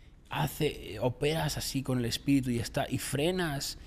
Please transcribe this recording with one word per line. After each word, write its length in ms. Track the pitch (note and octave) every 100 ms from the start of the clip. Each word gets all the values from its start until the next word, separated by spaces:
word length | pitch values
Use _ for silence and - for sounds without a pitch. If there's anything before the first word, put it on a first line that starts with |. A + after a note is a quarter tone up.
| - - -
hace, 720 | D3 D3 - D3+ - E2+ G2+
operas 560 | B2 - D3 D#3+ D3+ A#2+
así 240 | - C#3
con 160 | C3 B2+
el 80 | A#2
espíritu 460 | - - C#3 B2+
y 80 | A#2+
está, 260 | G#2+ - -
y 120 | B2+
frenas, 800 | - - D#3+ F#3 E3 C#3 - -